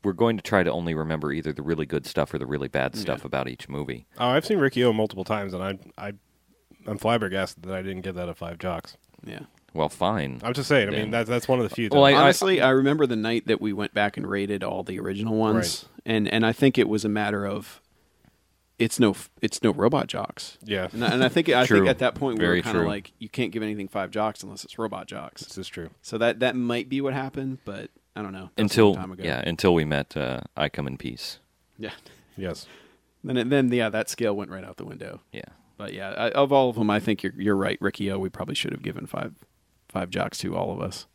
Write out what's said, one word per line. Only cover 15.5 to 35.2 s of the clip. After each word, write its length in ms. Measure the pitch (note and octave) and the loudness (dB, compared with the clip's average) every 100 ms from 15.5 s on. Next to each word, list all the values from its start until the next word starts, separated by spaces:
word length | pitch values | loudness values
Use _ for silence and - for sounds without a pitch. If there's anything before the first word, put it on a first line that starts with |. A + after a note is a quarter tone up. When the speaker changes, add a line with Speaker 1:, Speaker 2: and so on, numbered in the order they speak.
| A2 G#2+ - - - - | 2 0 -6 -10 -14 -2
Speaker 3:
Right. 80 | |
Speaker 2:
and, 140 | A2 G#2 | 0 2
and 180 | A2+ A2+ | 2 2
I 60 | |
think 260 | A2 C#3 B2+ | 4 2 4
it 120 | G#2 | 2
was 160 | G#2+ G#2+ | 2 0
a 40 | |
matter 360 | G#2+ G#2 G#2 G2+ | 0 0 -2 -4
of 360 | A#2 G#2 - _ _ _ _ _ _ _ _ _ _ | -6 -10 -20 _ _ _ _ _ _ _ _ _ _
it's 220 | A2+ - | -2 4
no 120 | A2+ | 4
f-, 180 | F#2+ - _ | 4 -8 _
it's 180 | G#2+ - | -4 2
no 100 | A2+ | 2
Robot 360 | F#2+ G#2+ C#3+ A#2+ | 4 2 2 -2
Jox. 500 | - - - - - | -6 -6 -10 -14 -16
Speaker 3:
Yeah. 240 | A2 G#2 F#2 | -6 -4 -4
Speaker 2:
And 140 | A2 A#2 | -2 2
I, 80 | |
and 100 | B2 | 4
I 60 | C3 | 4
think, 180 | D3 E3 | 4 4
I 160 | B2 B2 | 4 8
Speaker 1:
True. 100 | G#2+ | 8
Speaker 2:
think 120 | F#2 | 6
at 100 | F2+ | 4
that 160 | B2 - | 0 0
point 240 | C#3 A2 | -2 2
we 40 | |
Speaker 1:
Very 140 | F2 F2+ | 2 2
Speaker 2:
were 60 | |
kinda 160 | F#2+ F#2 | 2 0
Speaker 1:
true. 80 | E2 | 0
Speaker 2:
like, 240 | G2+ - _ | -2 -10 _
you 100 | G#2+ | -10
can't 220 | - A#2 | -4 -4
give 100 | G#2+ | -2
anything 260 | G#2+ G#2 F#2+ | -4 -6 -6
five 220 | G#2 F#2 | -6 -4
jocks 320 | G#2+ G#2+ - | -2 -2 -4
unless 200 | F#2+ F#2+ - | -16 -16 -16
it's 120 | - | -8
Robot 260 | A2+ G2 - | -6 -6 -12
Jox. 360 | - - - | -14 -14 -16
Speaker 3:
This 140 | - - | -16 -14
is 80 | F#2 | -12
true. 240 | - E2 _ | -12 -14 _
Speaker 2:
So 160 | - A2 | -10 0
that, 220 | A#2 A2+ | 0 2
that 160 | B2+ B2+ | -2 0
might 340 | A#2+ A#2+ B2+ | -2 -4 -4
be 100 | C3+ | -4
what 140 | C#3 | -2
happened, 460 | D3 C3+ C#3+ C3+ C3 | -4 -6 -6 -8 -8
but 280 | - G2 G#2+ _ _ - | -10 -12 -14 _ _ -10
I 80 | |
don't 100 | G2+ | -10
know. 160 | F#2+ F#2 - | -10 -10 -2
That 80 | |
was 80 | G#2 | 0
a 20 | A#2 | 6
Speaker 1:
Until, 40 | G#2+ | 6
Speaker 2:
long 80 | F#2 | 6
time 160 | F#2 | -4
ago. 120 | F2+ | -8
Speaker 1:
yeah, 180 | F#2 B1+ D2+ | -4 -4 -4
until 300 | E2 G2 E2+ | 2 6 6
we 100 | D2+ | 4
met, 320 | D2 C#2+ D#2 | 0 -2 -4
uh, 240 | C2 B1+ - - | -4 -6 -8 -4
I 100 | D2 | -4
Come 200 | - C#2 | -2 -8
in 100 | C2+ | -8
Peace. 400 | - A#1+ - - _ _ _ - | -10 -10 -14 -14 _ _ _ -14
Speaker 2:
Yeah. 140 | G#2+ - - - _ - | -14 -14 -20 -20 _ -10
Speaker 3:
Yes. 300 | F#2+ E2 - - _ _ _ _ | -8 -8 -14 -20 _ _ _ _
Speaker 2:
Then 140 | - B2 | -4 -2
it, 120 | A#2+ | 2
then, 200 | C#3+ C3 | 2 4
yeah, 180 | B2 A2 | 2 0
that 200 | G#2+ A2 | -2 -4
scale 260 | - A#2 G2+ | -2 -2 -2
went 140 | G2 | -6
right 140 | F#2+ | -12
out 140 | F2+ F2+ | -14 -14
the 80 | - | -14
window. 360 | F#2+ G2 F2 | -12 -14 -16